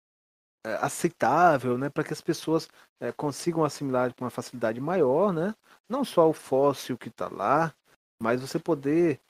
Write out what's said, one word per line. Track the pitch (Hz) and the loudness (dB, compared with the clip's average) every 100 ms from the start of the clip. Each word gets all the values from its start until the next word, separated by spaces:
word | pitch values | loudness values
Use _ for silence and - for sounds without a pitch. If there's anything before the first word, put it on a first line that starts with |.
| _ _ _ _ _ _ 110 | _ _ _ _ _ _ -8
é, | 95 | -4
aceitável, | 139 - 175 - 113 147 175 143 123 123 | -4 -2 -4 0 2 6 6 4 2 -2
né, | 139 | -2
pra | 156 | -4
que | 151 | -4
as | 151 | -4
pessoas, | - 160 - 160 - _ _ - | -4 -4 0 -2 -2 _ _ -10
é, | 123 | -8
consigam | - 147 139 175 165 | -4 -6 -4 -4 0
assimilar | 151 - 139 127 127 | 0 -2 -2 0 0
com | - | -4
uma | 123 | -8
facilidade | - - 127 117 117 | -8 -10 -4 -4 -2
maior, | 143 185 131 143 202 | -2 2 2 4 2
né? | 165 185 220 _ _ - | 0 -4 -6 _ _ -8
Não | 262 | -4
só | 254 - 160 | -2 4 4
o | |
fóssil | 151 - 131 143 131 - 123 | 2 0 2 4 2 -4 -8
que | 120 | -10
tá | - 90 | -10 -8
lá, | 87 101 143 165 - _ _ _ - | -2 2 2 0 -4 _ _ _ -6
mas | 113 127 | -2 -2
você | 135 165 | -2 -6
poder, | - 147 139 160 175 135 _ | -2 -2 0 2 2 0 _